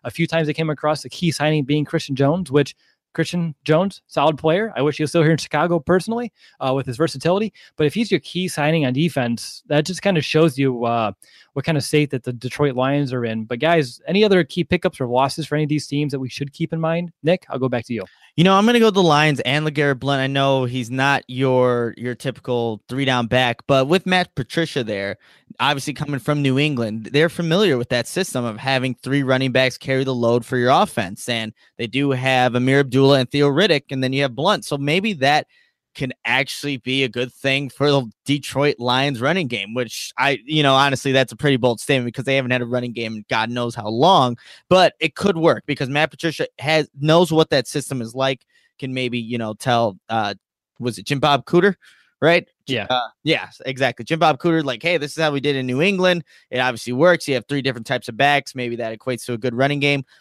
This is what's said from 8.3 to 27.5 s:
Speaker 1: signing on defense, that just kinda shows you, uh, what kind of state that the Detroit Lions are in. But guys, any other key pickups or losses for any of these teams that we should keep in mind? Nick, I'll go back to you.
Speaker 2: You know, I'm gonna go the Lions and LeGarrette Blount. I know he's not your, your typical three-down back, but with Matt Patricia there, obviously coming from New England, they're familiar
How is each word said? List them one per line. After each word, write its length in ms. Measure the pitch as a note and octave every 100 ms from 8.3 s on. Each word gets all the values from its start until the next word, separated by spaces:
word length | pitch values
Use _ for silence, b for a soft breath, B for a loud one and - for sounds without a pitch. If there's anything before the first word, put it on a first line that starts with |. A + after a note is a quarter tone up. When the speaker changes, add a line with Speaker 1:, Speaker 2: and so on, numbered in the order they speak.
| F3 F#3
Speaker 1:
signing 380 | - D3 E3 B2+
on 80 |
defense, 680 | B2+ E3+ C3+ A#2+ A#2 - - -
that 180 | D3 D#3
just 160 | F3
kinda 200 | G3+ E3+
shows 360 | - D#3 D#3+ C3
you, 280 | C3+ A#2+ A#2
uh, 260 | A#2 G#2+ - b b b
what 140 | C#3+ E3
kind 120 | D3+
of 60 |
state 260 | - D3+ C#3+
that 120 | B2+
the 80 | B2+
Detroit 420 | A#2+ B2 - D3
Lions 380 | B2 C3 C#3+ C#3
are 140 | B2+ A#2
in. 180 | A2+
But 160 | A2 B2
guys, 400 | D#3 E3+ B2+ - D3
any 160 | F#3+
other 220 | G#3+ F#3 D#3
key 180 | F3+
pickups 380 | D3+ F3 F3+ -
or 60 | B2
losses 380 | B2 C#3 - D3
for 100 | D3+
any 100 | D3
of 40 |
these 180 | D3 -
teams 260 | C#3+ D3
that 60 | C3+
we 100 | C3
should 240 | - C#3+
keep 180 | - E3
in 80 | E3
mind? 320 | D#3+ E3+ F3 _
Nick, 240 | - F#3 -
I'll 100 | B2+
go 80 | B2+
back 180 | B2 -
to 60 |
you. 120 | A2+ F#2 b b -
Speaker 2:
You 80 | F#3
know, 80 |
I'm 120 | F#3+ A3
gonna 140 | A#3+
go 100 | A3+
the 140 | G3
Lions 380 | F3 D3 D3+ C3+
and 260 | B2 D3 D#3
LeGarrette 320 | D3 C#3+ B2+
Blount. 220 | C3+ C#3
I 60 | C3+
know 360 | C#3 C#3 C3+
he's 260 | B2 B2+ A2+
not 340 | C3 C#3 C3+ -
your, 640 | B2+ C3+ B2+ B2 A#2+ A#2 -
your 180 | A#2+ A#2
typical 640 | C#3 A2 - A#2+ A#2 G#2 -
three-down 400 | B2+ C3+ B2+ A#2
back, 400 | B2+ B2 A#2 -
but 200 | C3+ C3+
with 180 | F#3 F#3
Matt 280 | F#3 F3+ -
Patricia 500 | A#2+ E3 D#3+ C#3+ G#2+
there, 320 | G2 G2 F#2 B B B -
obviously 340 | C3 C#3 D3+
coming 260 | C3+ D3 C#3
from 220 | - D3
New 160 | C#3 C3
England, 520 | D3+ B2+ A2+ A2 A2
they're 180 | C#3 E3
familiar 480 | - E3